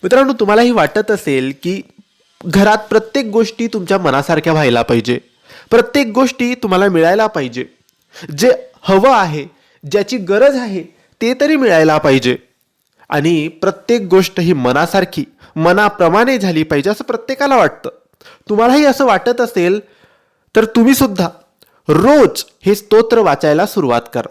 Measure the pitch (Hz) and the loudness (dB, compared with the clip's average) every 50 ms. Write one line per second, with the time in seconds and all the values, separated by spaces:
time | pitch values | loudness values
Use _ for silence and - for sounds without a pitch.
0 | - 190 208 247 220 220 - 220 226 196 208 220 240 247 247 220 160 143 - 208 | -2 0 2 2 2 0 0 -2 0 0 2 2 2 2 2 0 0 0 0 -4
1 | 214 208 220 196 - - 139 131 127 131 139 139 - 170 185 196 - _ _ _ | -2 -2 -4 -4 -2 -2 -2 -2 -2 -4 -8 _ -8 -8 -8 -8 -10 _ _ _
2 | _ _ _ _ _ _ _ _ - 185 160 196 196 208 214 220 220 - - 220 | _ _ _ _ _ _ _ _ -12 -2 0 2 2 2 2 0 -2 -2 -2 -2
3 | 220 - - 277 269 220 202 226 226 220 - _ 226 233 - 220 180 165 196 196 | -2 -2 -6 -6 -6 -2 -2 -2 -2 -2 -4 _ -8 -6 -6 -8 -4 -2 -2 -2
4 | 185 156 131 139 143 - 175 151 147 165 160 156 151 131 120 120 117 - 123 117 | 0 0 0 -2 0 0 -2 -2 0 -2 0 0 0 0 0 0 0 0 -2 -2
5 | 110 120 120 123 _ _ _ _ _ _ - - - _ - 240 233 240 - 285 | 0 -2 -4 -4 _ _ _ _ _ _ -20 -20 -8 _ 0 2 2 2 0 -2
6 | 285 226 208 240 269 247 254 - 247 240 247 247 - 214 185 180 196 202 185 165 | -2 0 0 0 0 0 0 -4 -4 -4 -4 -4 -4 -2 0 0 0 2 2 2
7 | 160 165 185 208 220 214 220 170 139 123 117 123 123 - _ _ _ _ _ _ | 2 2 2 2 0 -2 -2 -4 -8 -6 -8 -10 -12 -12 _ _ _ _ _ _
8 | _ _ _ - - 156 156 143 180 254 247 - - - _ _ _ - 196 190 | _ _ _ -20 -16 -14 -6 0 2 2 2 2 -2 -16 _ _ _ 0 0 2
9 | 196 269 262 226 196 175 151 151 139 - _ _ _ _ _ _ _ 143 - 208 | 4 4 2 2 0 -2 -4 -8 -10 -12 _ _ _ _ _ _ _ -4 -2 -2
10 | 202 202 254 247 190 170 196 208 254 277 277 262 247 220 196 185 170 - _ _ | -2 -2 -6 -8 -4 -2 0 2 4 2 2 0 -6 -6 -8 -10 -10 -12 _ _
11 | _ _ _ _ - 233 254 254 277 294 311 294 262 226 180 160 156 160 156 151 | _ _ _ _ -4 -4 -2 0 0 0 0 0 2 2 2 2 2 2 2 2
12 | - 151 135 131 120 123 123 - _ _ _ _ _ _ _ _ _ _ _ _ | 2 2 2 2 2 0 -4 -4 _ _ _ _ _ _ _ _ _ _ _ _
13 | _ _ - 147 143 160 175 160 151 160 156 - - 190 190 - - - 233 240 | _ _ -6 -2 -2 0 0 -2 -2 -6 -8 -4 -4 -4 -4 -6 -2 -2 -2 -2
14 | 202 180 180 190 185 - - - 175 165 180 143 127 123 127 139 160 170 - 196 | 0 2 2 2 2 2 -2 -4 0 0 0 0 0 0 0 0 0 0 0 -2
15 | 185 180 - - 139 - _ _ _ - _ 156 160 170 180 196 214 208 202 - | -2 -2 -6 -10 -10 -10 _ _ _ -16 _ -2 0 2 2 2 2 0 0 0
16 | 180 165 175 202 240 247 269 240 196 190 170 156 156 156 151 147 139 190 208 - | 0 2 2 2 2 2 0 -2 -2 -2 -2 -2 -2 -2 -2 -2 -2 -2 -4 -4
17 | 262 - 240 226 233 - 269 262 277 285 269 247 190 147 - - _ - - _ | -6 -8 -8 -8 -6 -8 -6 -4 -2 0 2 2 2 0 -2 -6 _ -16 -16 _
18 | _ _ _ _ _ - - _ _ _ 214 208 226 240 254 285 302 285 254 269 | _ _ _ _ _ -20 -20 _ _ _ -2 0 2 2 4 4 4 2 2 2
19 | 277 254 208 185 - 240 240 240 247 226 233 196 170 175 190 208 202 _ _ _ | 0 0 0 0 0 -2 -2 -2 -4 -4 -2 -2 0 0 -2 -2 -6 _ _ _
20 | _ _ _ _ _ _ _ _ _ _ _ 220 220 220 - 233 233 240 277 247 | _ _ _ _ _ _ _ _ _ _ _ 0 0 2 2 2 4 4 4 2
21 | 285 247 196 185 185 165 - - _ _ _ _ _ _ _ _ _ - 151 156 | 2 -2 0 -2 -4 -4 -6 -12 _ _ _ _ _ _ _ _ _ 0 0 2
22 | 185 247 294 302 254 170 - - - _ _ _ _ 190 208 202 - _ 214 220 | 4 4 6 6 4 4 2 -2 -12 _ _ _ _ -2 -2 -2 0 _ 2 2
23 | 226 226 240 233 214 180 143 139 - 156 147 156 185 202 - 214 175 131 120 117 | 2 2 2 2 2 2 0 0 0 0 0 0 0 -2 -2 -4 -2 0 0 -2
24 | 117 - - 123 113 - | -2 -4 -8 -8 -8 -8